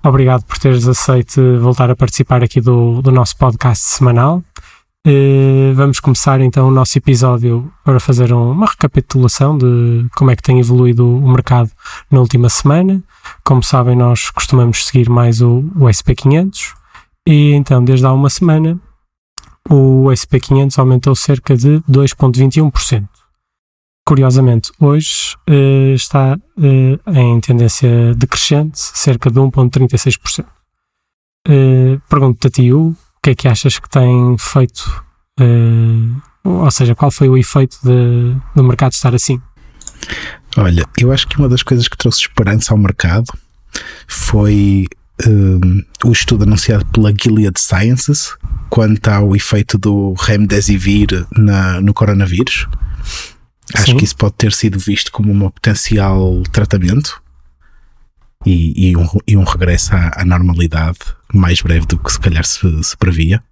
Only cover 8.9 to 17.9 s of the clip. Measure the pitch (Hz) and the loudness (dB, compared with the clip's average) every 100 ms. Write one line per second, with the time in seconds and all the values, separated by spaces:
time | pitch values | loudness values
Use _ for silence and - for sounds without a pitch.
8.9 | - - 135 123 - 139 151 123 120 120 | -2 -2 0 0 0 0 2 0 2 0
9.9 | 117 120 - 135 120 - 127 120 123 123 | 0 -4 0 0 2 2 2 2 2 2
10.9 | 117 120 123 135 127 - 123 117 - - | 2 2 2 2 0 2 0 0 -6 -20
11.9 | - - 139 120 123 120 - 143 156 185 | -20 0 2 2 2 0 0 0 2 0
12.9 | 190 - _ - - - 131 - 131 120 | -2 -6 _ -20 -10 0 0 0 -2 0
13.9 | 123 120 120 - - - 127 120 113 - | 2 2 0 -4 -8 0 2 2 0 -2
14.9 | 131 120 120 120 113 120 123 151 190 127 | 0 2 2 2 2 2 0 -2 0 2
15.9 | 104 - 123 139 151 190 - - - _ | 2 -2 0 0 0 0 -6 -16 -18 _
16.9 | - _ _ - 151 147 143 135 127 123 | -20 _ _ 0 2 4 2 2 2 2